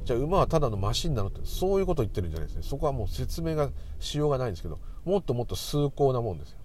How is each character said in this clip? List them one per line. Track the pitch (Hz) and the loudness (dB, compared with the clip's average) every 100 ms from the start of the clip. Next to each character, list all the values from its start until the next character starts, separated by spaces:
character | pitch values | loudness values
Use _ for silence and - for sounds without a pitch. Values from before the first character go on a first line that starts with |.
じ | - | 2
ゃ | 120 | 2
あ | |
馬 | 143 185 | 4 4
は | 139 | 4
た | 165 | 4
だ | 143 | 2
の | 104 | 2
マ | 101 | 0
シ | 107 165 | 0 0
ン | 135 | 2
な | |
の | 98 | 0
っ | |
て、 | - | -2
そ | - - 185 196 | -4 0 2 2
う | |
い | |
う | 185 | 2
こ | |
と | 160 | 2
を | 107 | 0
言 | |
っ | |
て | - | 0
る | 90 | -2
ん | |
じ | 78 | -2
ゃ | |
な | 82 | -4
い | |
で | |
す | - | -4
ね。 | |
そ | - 139 | -4 -2
こ | 151 | 0
は | |
も | 139 | 0
う | 143 | -2
説 | - 127 - | -2 -2 -2
明 | 165 151 | -2 0
が | 143 - - - | 0 -2 -8 -8
し | - 147 | -4 0
よ | 147 | 2
う | |
が | 135 | 2
な | 127 | 0
い | |
ん | |
で | 90 | -4
す | |
け | 85 | -6
ど、 | 80 - - - | -8 -8 -8 0
も | 196 | 0
っ | |
と | - | 0
も | 127 | -2
っ | 117 | 0
と | - | -4
崇 | - 147 147 | -2 0 0
高 | - 143 | 4 2
な | 127 | 4
も | 117 | 0
ん | 82 | -4
で | 69 | -8
す | |
よ。 | - | -12